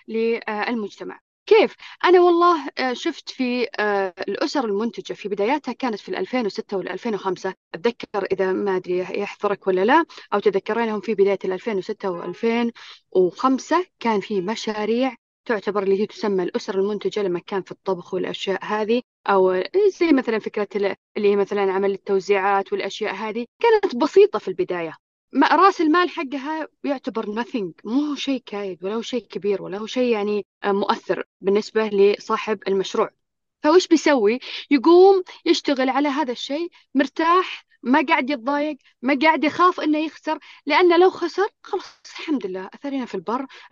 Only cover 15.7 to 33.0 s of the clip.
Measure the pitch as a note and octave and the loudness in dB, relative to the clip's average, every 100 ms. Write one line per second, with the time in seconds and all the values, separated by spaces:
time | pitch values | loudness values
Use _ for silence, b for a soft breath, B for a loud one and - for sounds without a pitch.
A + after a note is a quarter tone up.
15.7 | G3+ G3 G3 G#3 - G#3+ F#3+ F3 A#3+ - | -2 0 0 -2 -4 -2 -2 -2 -6 -4
16.7 | G3 G3 G#3 F#3+ G#3 G3 F3 - G3 F3 | -2 -2 -2 -4 -4 -4 -4 -6 -8 -8
17.7 | - - F3+ - F#3+ F3 F#3 - F#3 F3+ | -8 -6 -6 -6 -6 -6 -6 -4 -4 -4
18.7 | G#3+ G#3+ A#3+ - _ - G3 F#3 F#3 - | -4 0 -2 -2 _ 0 4 4 2 0
19.7 | F#4 G#4 - E4 C#4 B3 A3 G#3 G#3+ G3+ | 2 2 2 4 4 2 -4 -4 -6 -4
20.7 | G#3 G3 G3+ _ - G3+ G3+ G3 G#3 G3 | -2 -2 -4 _ -2 2 2 0 0 0
21.7 | F#3 G3 G3 - G3 F#3+ G3+ G3 G3 G3 | 0 -2 -2 -2 -2 2 0 2 0 -2
22.7 | G3+ G3+ - G#3+ F#3+ A3 G#3+ A#3+ _ A#4 | -6 -6 -6 -6 -6 -8 -8 -10 _ 2
23.7 | A4 G4 A#3+ D4 G4 G4+ G#3+ G3+ F#3 F3+ | 4 2 -2 2 6 6 2 -6 -4 -4
24.7 | F3+ E3 D3 _ _ _ C4 C#4+ D4+ F#4+ | -4 -6 -10 _ _ _ 0 4 4 4
25.7 | G#4+ D#4 E4+ F4+ - C#4 C#4+ C#4 D#4+ D4 | 2 2 2 0 -4 -8 -8 -8 -8 -10
26.7 | _ C4 C4+ - G#3+ G#3 G#3 A#3+ B3 F3+ | _ -6 -6 -6 -6 -6 -6 -6 -6 -8
27.7 | - G3 B3+ D4+ C#4 - C4+ - G3+ G3+ | -10 -4 -2 -2 -4 -6 -6 -6 -10 -10
28.7 | E3 F#3+ A3+ G#3+ B3 G3+ G3+ G3 F#3+ E3 | -8 -6 -6 -6 -8 -8 -6 -4 -4 -6
29.7 | F#3+ G#3+ B3+ B3 A3 G3+ G#3 - _ G3+ | -10 -6 -2 0 0 -2 -4 -6 _ -2
30.7 | G3 G#3 G3 - - - _ F#3+ G3+ - | 0 0 -2 -4 -6 -6 _ 0 0 0
31.7 | A3 A3 G3+ G3+ G3+ - A3 - G#3 - | -2 0 4 4 4 -2 -4 -2 -4 -2
32.7 | G3 F#3 A3+ | -2 0 -2